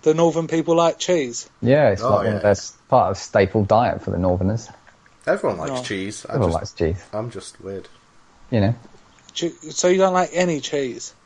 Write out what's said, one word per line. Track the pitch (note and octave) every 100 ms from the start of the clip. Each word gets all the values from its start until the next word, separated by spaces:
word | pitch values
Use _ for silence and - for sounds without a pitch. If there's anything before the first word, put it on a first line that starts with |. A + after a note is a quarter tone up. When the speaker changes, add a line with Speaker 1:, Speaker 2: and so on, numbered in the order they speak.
Speaker 1:
The | -
northern | D#3 E3+ D#3+ D#3+
people | D#3+ D#3+
like | E3+ E3 D#3+
cheese. | - F3+ B2+ A#2+ - _
Speaker 2:
Yeah, | A#2 C#3+ C#3
it's | G#2
Speaker 3:
Oh, | A#2
Speaker 2:
like | G#2
one | G#2
Speaker 3:
yeah. |
Speaker 2:
of | G#2
their | G#2
s-, | G2 - - _
part | B2+ F#2
of | F#2+
staple | - A2 F#2+ A2
diet | G2+ A2 A#2 -
for | -
the | F#2
northerners. | F2+ F2+ F#2 A2 - - _ _ _ _ -
Speaker 3:
Everyone | G3 F3+ F#2
likes | D#2+
Speaker 1:
No. | C3
Speaker 3:
cheese. | B2 G2+ G2 G#2+ -
I |
Speaker 2:
Everyone | - F#2
Speaker 3:
just, | E2
Speaker 2:
likes | - - E2 F#2
cheese. | -
Speaker 3:
I'm | G#2 A#2+
just | G2+ - -
weird. | F#2+ G2 - - _ _ _ _ -
Speaker 2:
You | A#2
know. | G2 A#2+ - - _ _ -
Speaker 1:
Do | - E3+ -
you, | D#3
so | D3+ F3+
you | F#3
don't | F#3+
like | F#3 F3
any | E3+ F3+ D#3
cheese? | B2+ D3 C3+ A#2 - _